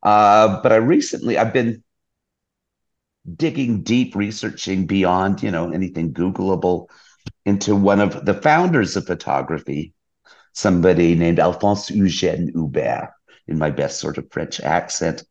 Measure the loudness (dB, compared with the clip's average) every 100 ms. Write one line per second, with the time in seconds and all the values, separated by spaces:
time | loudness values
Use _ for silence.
0 | 2 4 6 6 6 4 4 4 4 2
1 | 0 -4 -2 0 0 0 -2 -4 _ _
2 | _ _ _ _ _ _ _ _ _ _
3 | _ _ -20 -4 -4 -2 -2 -2 0 0
4 | 0 -2 -6 -6 -8 -8 -6 -4 0 0
5 | 2 2 2 0 -2 -4 -4 -4 -6 -4
6 | -6 -2 -4 -2 -2 -2 0 -2 -4 _
7 | _ _ -20 -12 -2 -2 0 2 4 4
8 | 2 -2 -4 -2 2 2 4 2 0 -2
9 | -6 -8 -4 -4 -2 -8 -6 -8 -8 _
10 | _ _ _ _ _ -4 0 4 4 4
11 | 4 4 2 2 2 2 0 -2 -2 0
12 | 0 2 -2 -2 -2 -2 -2 -2 -4 -4
13 | -8 _ _ _ _ -4 -2 -2 -4 -4
14 | -8 -8 -8 -8 -8 -8 -2 -2 -2 -4
15 | -4 -4 -10